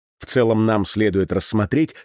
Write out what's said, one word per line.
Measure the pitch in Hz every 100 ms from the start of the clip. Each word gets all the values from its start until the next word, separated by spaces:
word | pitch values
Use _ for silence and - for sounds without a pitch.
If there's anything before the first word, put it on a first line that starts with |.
| _ -
В | -
целом | 127 113 110 110
нам | 107
следует | 95 101 107 95 90
рассмотреть | 92 - 110 104 143 160 -